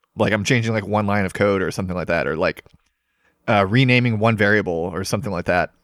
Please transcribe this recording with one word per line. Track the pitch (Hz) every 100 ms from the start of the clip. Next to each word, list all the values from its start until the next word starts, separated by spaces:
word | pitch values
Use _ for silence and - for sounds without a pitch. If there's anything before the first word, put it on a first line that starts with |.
| _ -
like | 107
I'm | 104
changing, | 101 127 113
like, | 110 101
one | 104 104
line | 101 95
of |
code | - 101 98
or | 85
something | - 92 90
like | 80
that, | 85 65
or, | 78
like, | 85 80 _ _ _ _ _ _ _ _ -
uh, | 104 98
renaming | 117 131 123 123 110
one | 110 110
variable | 101 104 92
or | 82 87 85
something | 98 110 104
like | 87 87
that | 90 82 _